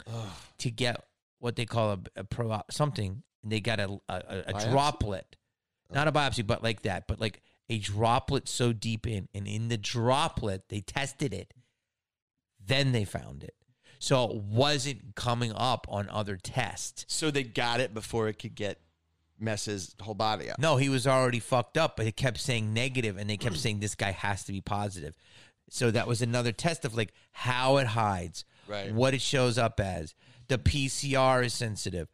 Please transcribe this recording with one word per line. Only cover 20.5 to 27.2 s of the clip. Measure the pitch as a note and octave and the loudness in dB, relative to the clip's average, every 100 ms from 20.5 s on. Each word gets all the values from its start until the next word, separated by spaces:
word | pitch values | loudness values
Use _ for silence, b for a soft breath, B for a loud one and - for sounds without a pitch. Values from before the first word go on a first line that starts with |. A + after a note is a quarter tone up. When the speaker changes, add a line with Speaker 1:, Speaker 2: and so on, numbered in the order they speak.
Speaker 1:
up. | - | 0
Speaker 2:
No, | D#3 C3 | 4 6
he | C#3 | 4
was | C3+ C3 | 4 4
already | C3 B2+ A#2+ | 4 4 2
fucked | - B2+ - D#3 | 2 0 2 2
up, | D#3+ - | 0 0
but | A2 | -2
it | - | 0
kept | C3 A2+ | 0 0
saying | - A#2 G#2+ | -2 0 0
negative, | A2 C3+ B2+ A2 F#2+ | 0 0 0 -2 -2
and | G#2 | -4
they | G#2 | -2
kept | B2 F2+ | -2 -2
saying, | B2 G#2 | -2 -2
"This | G#2 | -2
guy | - G2+ | -2 -2
has | F#2+ G#2 G2+ | -2 -2 -2
to | - | -4
be | G2 | -6
positive." | - G#2 G#2 F#2 - - B B B B _ | -4 -2 -4 -6 -12 -14 B B B B _
So | - B2 | 0 2
that | A2+ A2 | 2 2
was | A#2 | 0
another | A#2+ B2 A#2+ | 0 0 0
test | A2+ E3+ E3 | 0 -2 -2
of, | B2+ A2+ | -4 -2
like, | A2+ b | -4 b